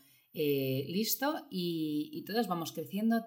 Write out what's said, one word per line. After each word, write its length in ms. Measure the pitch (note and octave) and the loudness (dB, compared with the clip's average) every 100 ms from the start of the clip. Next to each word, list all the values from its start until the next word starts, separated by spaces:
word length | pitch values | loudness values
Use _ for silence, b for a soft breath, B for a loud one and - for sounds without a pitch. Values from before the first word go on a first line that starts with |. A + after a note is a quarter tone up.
| B B B | B B B
eh, 520 | - D3 C#3 C3+ C3 D#3+ | 0 2 2 2 0 0
listo 600 | F3 A3+ - C#4 D#4 - | 0 0 0 0 -2 -4
y, 600 | F#3+ F3 E3 D#3 D3+ D3+ | -2 -2 -2 -2 -2 -4
y 100 | E3 | -6
todos 240 | - G#3+ G3+ | -2 0 0
vamos 240 | E3+ D#3+ | 0 -2
creciendo, 540 | - D#3 G3 A3 A3+ | -6 -4 2 4 2